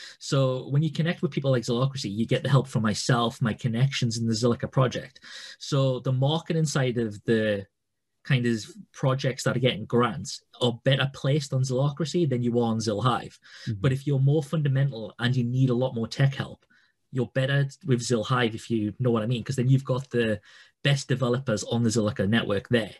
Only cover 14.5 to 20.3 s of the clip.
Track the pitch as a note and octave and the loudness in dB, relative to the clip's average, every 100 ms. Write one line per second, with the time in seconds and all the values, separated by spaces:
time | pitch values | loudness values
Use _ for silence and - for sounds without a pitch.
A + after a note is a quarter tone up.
14.5 | E3 D3 C3+ C#3+ A2+ G#2 - A#2+ B2+ A#2+ | -2 0 2 0 -2 -10 -2 0 2 0
15.5 | B2+ C3 A#2+ C3 A2+ A2+ - C#3 - - | 2 2 2 0 -2 -4 2 2 0 -8
16.5 | - _ _ _ _ _ C3 A#2 - C3 | -12 _ _ _ _ _ -4 -2 -2 0
17.5 | C#3 C#3 - - A#2+ A#2 A#2 G#2+ B2+ A#2 | 0 0 -4 0 0 2 -2 0 0 0
18.5 | A2 - A2+ G#2 - B2 A#2 G#2+ B2 G2+ | -2 -4 -2 -2 -2 0 0 0 -2 -4
19.5 | C3+ B2 C3+ - B2+ C3 A#2+ A2+ | 0 4 4 2 -4 -2 0 0